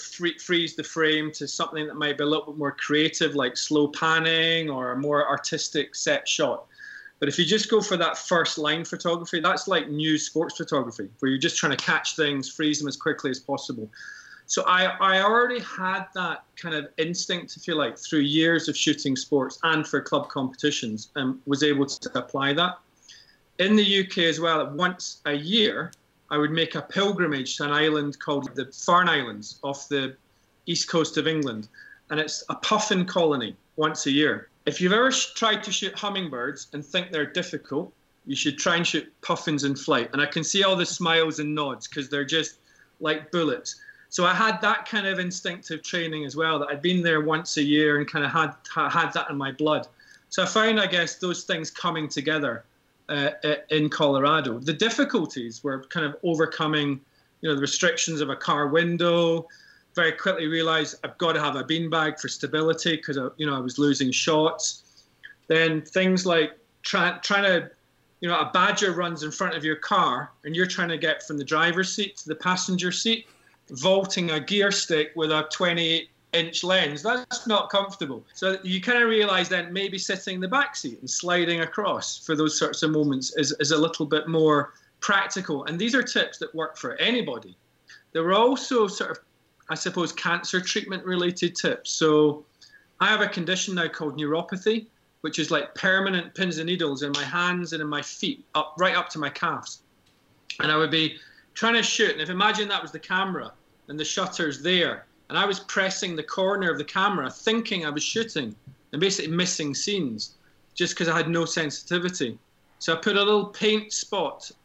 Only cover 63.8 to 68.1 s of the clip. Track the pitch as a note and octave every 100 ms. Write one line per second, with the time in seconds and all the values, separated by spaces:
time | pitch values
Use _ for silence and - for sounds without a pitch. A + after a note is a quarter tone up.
63.8 | D3 C#3 C3+ B2 - D#3 D#3 - - -
64.8 | _ _ _ _ - - - D#3+ E3 D#3
65.8 | D3+ F#3 F#3 F#3 F3+ E3 D3+ - _ _
66.8 | - G3 F3 F3 - G3+ G3+ F3 C#3+ -
67.8 | _ _ _